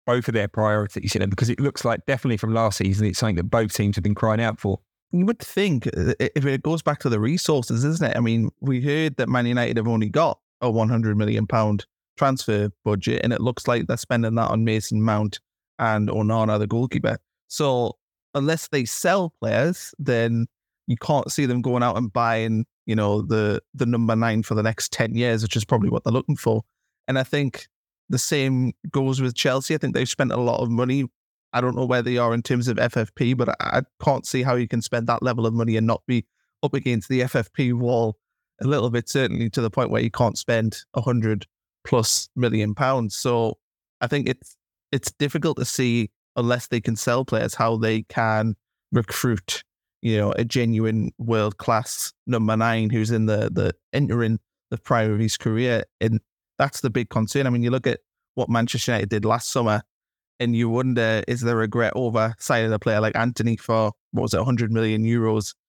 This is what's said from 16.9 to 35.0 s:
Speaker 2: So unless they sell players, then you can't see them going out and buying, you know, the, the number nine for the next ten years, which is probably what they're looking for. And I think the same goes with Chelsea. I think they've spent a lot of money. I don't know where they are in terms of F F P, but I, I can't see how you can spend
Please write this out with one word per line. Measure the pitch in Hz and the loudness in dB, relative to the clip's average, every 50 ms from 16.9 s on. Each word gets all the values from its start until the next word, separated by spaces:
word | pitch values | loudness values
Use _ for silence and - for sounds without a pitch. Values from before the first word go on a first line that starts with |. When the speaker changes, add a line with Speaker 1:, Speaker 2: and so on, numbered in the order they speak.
| - - - 110 113 - _ _ _ _ _ | -2 -2 -2 -2 -2 -4 _ _ _ _ _
Speaker 2:
So | - - - 151 139 127 123 120 110 - _ _ _ _ _ _ _ - | -10 -4 -2 0 0 0 0 0 -2 -4 _ _ _ _ _ _ _ -4
unless | 143 139 151 165 160 - | -2 0 0 0 -2 -2
they | - 156 139 120 | -4 -2 -2 -2
sell | - - - - 175 185 202 180 160 - _ | -2 -4 -2 0 0 2 0 0 -4 -6 _
players, | 117 110 107 110 139 170 180 - - - - | -4 0 0 2 2 0 -2 -4 -8 -14 -12
then | - 143 135 120 117 113 117 117 113 117 - _ _ _ _ _ _ _ | -6 -2 0 2 2 2 2 2 0 0 -2 _ _ _ _ _ _ _
you | - 120 | -4 -4
can't | - - - 151 139 - - | -2 0 0 0 0 0 -2
see | - - 143 | -2 0 0
them | 123 123 123 | 0 0 0
going | 120 131 123 120 | 0 0 0 2
out | 120 120 92 | 0 0 0
and | 113 123 107 - | 0 -2 -2 -2
buying, | 123 117 113 113 113 113 113 110 110 113 - _ _ _ | 0 0 0 0 0 0 0 0 -2 -2 -4 _ _ _
you | - 110 | -2 0
know, | 110 104 101 101 107 - | 2 2 2 2 0 0
the, | - 113 110 104 104 98 - - _ - | 0 0 0 2 0 0 -2 -4 _ -6
the | - 127 | -2 0
number | 117 120 117 117 113 113 | 0 2 2 2 2 2
nine | 110 117 117 107 113 107 | 2 2 2 2 0 0
for | - 117 | 0 0
the | 110 | 0
next | 107 110 107 - - - | 0 0 -2 -4 -6 -6
ten | - - 117 110 113 | -4 -4 -4 -2 0
years, | 117 123 123 113 110 | 0 0 2 2 0
which | 110 107 - | 0 -2 -2
is | 117 98 | -2 0
probably | - 131 110 196 - | 2 2 2 2 2
what | 117 113 - | 0 0 0
they're | 127 113 | 0 0
looking | 131 - - 143 | 0 0 0 -2
for. | - - 117 113 113 - _ _ _ _ _ _ _ _ | 0 0 0 0 0 -2 _ _ _ _ _ _ _ _
And | - 135 | -4 -2
I | 131 127 | -2 -2
think | - - 143 143 131 - - - - _ _ _ _ _ _ _ - | 0 0 0 0 -2 -4 -8 -14 -20 _ _ _ _ _ _ _ -4
the | 131 123 | -2 -2
same | - - 160 143 135 135 131 127 127 120 - _ - 151 | 0 0 0 0 2 2 2 2 0 0 -2 _ -8 -4
goes | - 139 135 135 131 135 | -2 0 0 0 0 0
with | 131 127 123 | -2 -2 -2
Chelsea. | - - 139 127 139 - - 160 | 0 0 0 0 0 0 -2 -2
I | |
think | 147 - 127 - | -2 -2 -2 0
they've | 123 131 | -2 -2
spent | - - - 135 123 | -2 0 0 0 0
a | - | 0
lot | 120 120 120 120 - | 0 0 0 0 0
of | 123 117 | 0 0
money. | 117 113 127 127 131 143 131 117 - _ _ _ _ _ _ _ | 0 0 0 0 0 0 -2 -4 -8 _ _ _ _ _ _ _
I | - 123 | -4 -2
don't | 123 127 120 | 0 0 0
know | 127 131 | 0 0
where | 123 127 123 | 0 0 0
they | 117 123 123 | 0 0 0
are | 120 120 117 117 | 2 2 2 0
in | 120 - | 0 0
terms | - 127 123 117 | 0 0 0 0
of | 127 107 | 0 0
F | 120 123 117 - | 0 0 0 0
F | 120 110 - _ | -2 -4 -2 _
P, | - 123 120 131 | -2 0 0 2
but | 123 120 - | 0 0 -2
I, | - - - - - 127 | -2 -4 -4 -2 -2 -2
I | 123 - _ - - | -2 -4 _ -2 0
can't | 151 135 120 - | 0 0 0 -2
see | - - 131 123 | -2 -2 0 0
how | 135 127 | 2 0
you | 123 120 | 0 0
can | - 127 117 - | -2 -2 -4 -2
spend | - - 117 | -2 -4 -2